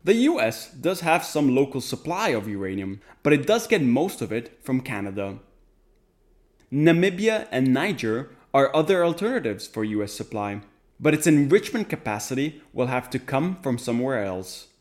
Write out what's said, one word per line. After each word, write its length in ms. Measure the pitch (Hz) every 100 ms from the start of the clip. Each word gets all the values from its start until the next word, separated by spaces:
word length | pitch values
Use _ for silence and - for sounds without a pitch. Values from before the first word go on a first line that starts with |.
The 120 | 165
U 260 | 226 269 349
S 300 | 113 113 -
does 300 | 139 151 185
have 240 | 170 165
some 300 | 160 151 143
local 260 | 127 139 135
supply 500 | - 127 139 180 214
of 180 | 117 104
uranium, 520 | 101 95 95 95 98 - -
but 100 | 147
it 140 | 147 131
does 200 | 226 226
get 160 | 214
most 380 | 131 120 185 -
of 120 | 117
it 260 | 113 120 _
from 180 | - 131
Canada. 580 | 123 104 101 98 98 101 _ _ _ _ _ _ _ _ _ _ _ _ _
Namibia 760 | 139 156 165 190 180 220 220 -
and 220 | 131 131
Niger 580 | 127 190 151 113 113 143 - _
are 220 | 139 139
other 300 | 156 156 190
alternatives 640 | 170 165 208 254 127 101 -
for 180 | -
U 180 | 107 104
S 100 | 101
supply, 480 | - 110 107 101 101 - _ _ _
but 140 | 151
its 120 | 151 170
enrichment 600 | 151 143 196 - 226 202
capacity 760 | - - 104 - 127 147 147 _
will 160 | - 123
have 200 | 127 -
to 80 | 131
come 380 | - 135 170 185
from 160 | 139 117
somewhere 460 | 123 117 127 127
else. 440 | 98 92 92 - - _